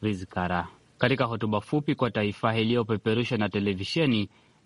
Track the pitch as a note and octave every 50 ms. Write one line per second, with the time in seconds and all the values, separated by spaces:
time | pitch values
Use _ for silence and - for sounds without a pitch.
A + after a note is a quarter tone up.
0 | G#2 G#2+ G#2 F2+ F#2 - - F#2 F2+ F2+ F2+ F2 E2+ F2 - - _ _ _ -
1 | B2 B2 C3 B2 C3 A#2 A2+ A2 A#2 G#2+ G#2+ G#2 - - - D3+ C#3 - C#3 -
2 | B2+ A#2 - A2+ G#2+ G#2 G2+ - - A#2 A2 A2+ A2 A2 A#2+ A#2+ A2+ G#2+ A2+ G2
3 | - A2+ A2 A#2+ A#2+ - B2+ G#2+ G#2+ G2 - G#2 G2+ G#2 G2 F#2 G2+ - - E3
4 | D#3+ C#3 A#2 G#2+ G2+ - _ _ _ _ _ _ -